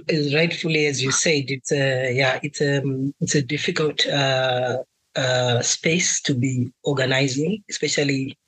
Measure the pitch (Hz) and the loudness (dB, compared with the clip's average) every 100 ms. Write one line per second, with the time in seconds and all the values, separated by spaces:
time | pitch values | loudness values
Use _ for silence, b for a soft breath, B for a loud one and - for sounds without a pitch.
0 | - 160 147 147 165 - 160 156 147 127 | -2 -2 0 2 0 0 0 2 2 0
1 | 131 - 175 147 131 135 - 147 135 127 | 0 0 2 0 0 -6 -2 0 2 0
2 | 131 127 131 131 147 - 147 139 135 131 | 0 2 0 0 -6 -2 0 2 0 -2
3 | 139 - - 151 123 147 - 170 151 - | -4 -2 0 0 0 -2 -2 0 0 0
4 | - 143 135 131 131 127 123 127 - _ | 0 0 2 2 0 0 -2 -4 -8 _
5 | _ 127 127 127 123 117 - - 165 175 | _ -4 0 2 2 2 0 0 0 2
6 | - - - 127 135 127 123 _ 156 135 | 0 -2 -2 0 0 0 -4 _ -2 0
7 | 127 131 139 135 160 214 - - 147 - | 2 2 0 0 -2 -4 -6 -6 -2 0
8 | 139 135 135 - | 0 -2 -4 -10